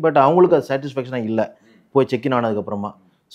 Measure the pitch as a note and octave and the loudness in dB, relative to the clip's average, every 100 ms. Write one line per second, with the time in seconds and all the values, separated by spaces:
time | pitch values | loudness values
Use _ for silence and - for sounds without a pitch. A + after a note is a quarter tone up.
0 | D#3+ C#3+ C3+ F3 F3+ E3 - C3+ C#3+ C3+ | 0 2 4 4 4 4 0 -6 -6 -8
1 | B2 B2+ A2 A2 G#2+ - _ _ _ C#3 | -6 -6 -4 -2 -4 -6 _ _ _ 0
2 | C3 B2 C3+ B2+ A2+ G#2 G2 G#2 G2+ - | 0 -2 -2 -2 0 -4 -6 -8 -8 -12
3 | _ _ _ | _ _ _